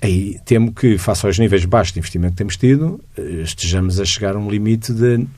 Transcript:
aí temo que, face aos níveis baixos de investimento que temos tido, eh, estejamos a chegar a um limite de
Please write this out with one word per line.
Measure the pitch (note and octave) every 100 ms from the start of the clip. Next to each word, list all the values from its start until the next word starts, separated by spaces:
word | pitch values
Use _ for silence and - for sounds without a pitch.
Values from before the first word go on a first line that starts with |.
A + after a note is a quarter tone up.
aí | G#2 F#2 G2 F#2
temo | - A#2 A#2
que, | A2+ B2 G2
face | A2 G2 G2+
aos | F#2
níveis | A2 G2 F2+
baixos | - F2+
de | F2
investimento | - F2 F2
que | F2+
temos | G2+ -
tido, | B2+ C#3+ D#3+ - - -
eh, | D2 E2
estejamos | E2 - F2+ F#2 F#2 F#2
a | G2
chegar | - G2+ G2+
a |
um | G#2
limite | G#2 G#2+ A2+ A2+
de | A2+ B2 A#2+ -